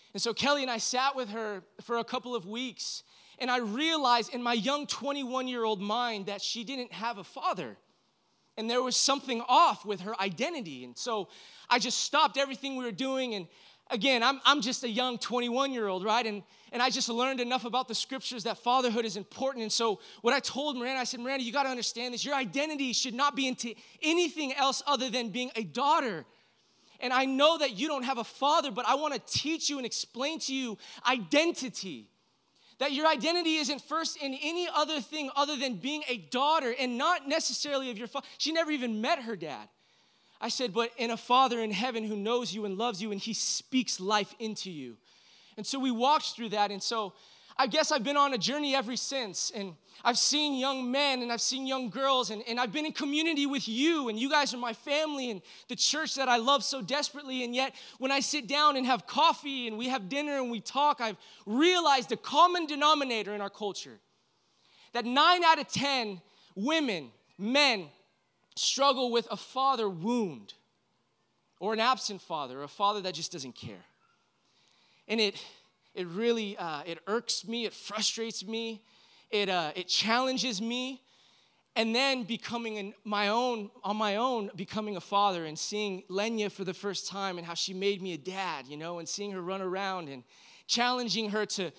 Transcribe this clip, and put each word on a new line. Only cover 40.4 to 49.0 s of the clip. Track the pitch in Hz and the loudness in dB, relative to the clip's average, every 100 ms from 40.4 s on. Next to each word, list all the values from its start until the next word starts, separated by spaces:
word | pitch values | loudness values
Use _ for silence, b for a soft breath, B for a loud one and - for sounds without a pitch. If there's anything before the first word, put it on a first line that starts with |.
I | 226 | -6
said, | - 247 | -2 -2
"But | 196 233 254 | 0 -2 -2
in | 233 | -2
a | 226 | -2
Father | - 254 262 233 | 4 6 6 4
in | 220 | 0
heaven | 190 254 226 | 0 -2 -2
who | 214 208 | -4 -2
knows | 208 247 214 | 0 0 0
you | 202 208 | -4 -4
and | 190 | -2
loves | 240 185 | -2 -2
you, | 214 | -4
and | 196 | -4
he | 220 | -4
speaks | 208 - - - 262 214 - | -4 -2 -4 0 0 0 -2
life | 185 208 196 - | 2 2 2 -6
into | 220 208 196 | -8 -6 -8
you." | 156 123 107 b b b b b - | -10 -12 -14 b b b b b -10
And | 196 | -6
so | 269 | -2
we | 262 | 0
walked | 233 254 302 - - | 2 4 4 2 -6
through | 226 | -4
that. | 208 202 | 0 0
And | 196 | 0
so | - 233 196 - B B B - | -2 -2 -4 -8 B B B 0
I | 262 | 2
guess | 302 302 | 4 2
I've | 302 | 2
been | 226 285 | 2 4
on | 277 | 4
a | 247 | 4
journey | 180 294 294 269 | 0 0 2 2
ever | 226 | 0
since. | 233 | -4